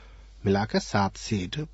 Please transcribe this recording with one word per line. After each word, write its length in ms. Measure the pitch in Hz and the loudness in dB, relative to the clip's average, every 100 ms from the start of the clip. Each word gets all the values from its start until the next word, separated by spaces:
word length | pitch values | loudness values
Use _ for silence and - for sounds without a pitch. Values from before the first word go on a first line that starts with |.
| - - - - | -20 -20 -20 -4
मिला 220 | 101 98 | 2 2
के 160 | 107 95 | 2 -2
सात 360 | - 104 98 - | 0 2 2 -2
सीट 420 | - 104 90 147 156 | -4 -4 -4 -6 -10